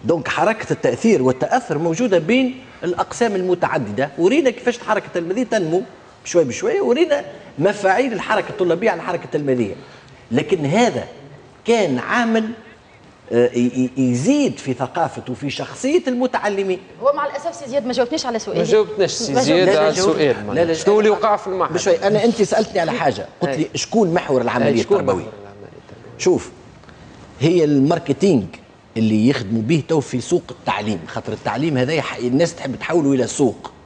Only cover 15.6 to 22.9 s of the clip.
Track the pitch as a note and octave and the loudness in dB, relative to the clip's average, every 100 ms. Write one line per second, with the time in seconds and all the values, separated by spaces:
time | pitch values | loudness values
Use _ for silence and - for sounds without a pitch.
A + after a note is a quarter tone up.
15.6 | C3+ - C4 F4 D4+ B3 B3+ A3 G#3 G3 | -10 -6 0 0 0 -2 -2 -2 -2 -2
16.6 | F#3+ F#3 - - B3 C#4+ C#4+ C#4 E4 - | -2 -4 -8 -2 -2 0 -4 -6 -8 -8
17.6 | C4+ C#4 B3 B3 B3 D#4 C4 A3+ G#3 E3+ | -6 -4 -2 -2 -2 -2 -4 -6 -4 -2
18.6 | E3+ G#3+ G3 G#3 F3+ - A3 C#3 D3 E3 | 2 2 2 0 -2 -2 -2 0 2 4
19.6 | F#3 G3 D#3 D3 F#3+ D#3 D3 G#2+ G#2 D3+ | 4 4 2 2 0 2 2 0 -2 0
20.6 | E3+ D#3+ G3 G#3+ G#3+ G3+ G#3+ G#3 G3 F#3 | 0 2 4 4 4 2 2 0 -2 -2
21.6 | D#3 E3 F#3+ E3+ G3 G#3+ A#3 A3 G3 A3+ | -2 0 2 2 2 2 2 2 0 2
22.6 | A3 F#3+ D#3+ | 0 -2 -2